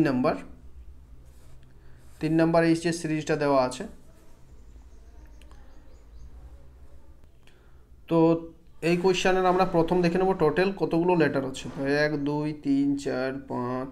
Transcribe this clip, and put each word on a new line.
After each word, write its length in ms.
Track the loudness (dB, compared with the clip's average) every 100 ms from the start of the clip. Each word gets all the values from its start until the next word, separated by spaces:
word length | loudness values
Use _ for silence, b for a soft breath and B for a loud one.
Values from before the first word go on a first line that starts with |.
| 6
নাম্বার। 260 | 2 0 -2 -8 -18 -18 -18 -18 -20 -20 -20 -20 -20 -20 -20 -20 -20 b b b -6
তিন 120 | 0 4
নাম্বার 220 | 4 4 4
এই 40 | 2
যে 80 | 0 -2
সিরিজটা 340 | -2 -4 -2 0
দেওয়া 180 | 2 2 2
আছে, 180 | -2 -12 -14 -20 -20 -20 -20 -20 -20 -20 -20 -20 -20 -20 -20 -20 -20 -20 b b b b -20 -20 -18 -18 -18 -18 -20 -20 -20 -20 -20 -20 -20 -20 -20 -20 b b b b -16 0
তো 100 | 4 4 4 -2 -18 -20 -4 0
এই 80 | 2
কোশ্চেনের 440 | 2 2 2 2 2
আমরা 120 | 2 2
প্রথম 220 | 2 2 2
দেখে 140 | 2 2
নেব 100 | 0 2
টোটাল 260 | 2 2 0 0
কতগুলো 320 | -2 0 2 4
লেটার 220 | 2 0 -4
আছে। 160 | -8 -10 -6
তো 60 | -2 0
এক, 80 | 0 0 -2
দুই, 200 | -2 -4 -4
তিন, 240 | 0 2 2 0
চার, 260 | -4 -4 -4 -6 -8
পাঁচ, 380 | -6 -4 -6 -8